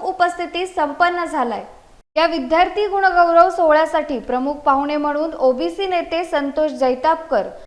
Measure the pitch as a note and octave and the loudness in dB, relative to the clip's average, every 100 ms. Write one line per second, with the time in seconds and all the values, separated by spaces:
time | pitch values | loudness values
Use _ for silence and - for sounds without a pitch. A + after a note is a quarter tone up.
0 | F#4 F4+ F4 F4 E4+ E4+ F#4 F4 D4 C#4+ | -4 0 -2 -2 -8 -6 -6 -2 -4 0
1 | F4 F4 E4 D4+ A#3+ G3+ - - - - | 0 0 -4 -2 -4 -4 -10 -20 -20 -20
2 | _ D#4 E4 E4 B3+ D#4+ F#4+ G4 G#4 G4 | _ -2 0 0 0 2 2 0 -2 2
3 | F#4+ F4 E4+ E4+ F#4 F#4 D#4+ D4+ D#4+ D#4+ | 2 4 6 6 6 4 4 4 4 0
4 | D4+ B3 G3 B3+ C4+ D4 D4 C4+ C#4+ D4+ | -2 -6 -4 -4 -2 -2 0 0 0 -2
5 | D4 D4 D#4+ D#4 C4 B3+ E4+ E4 F#4+ F4 | -2 -2 -4 0 0 2 -2 -4 -2 -2
6 | - E4 F4 D4 C#4 C#4 D#4 B3+ B3+ B3+ | -2 -4 -2 -2 -2 -2 -2 0 -2 0
7 | D#4 D#4+ - A#3+ F3+ - | 0 -2 0 -2 -2 -10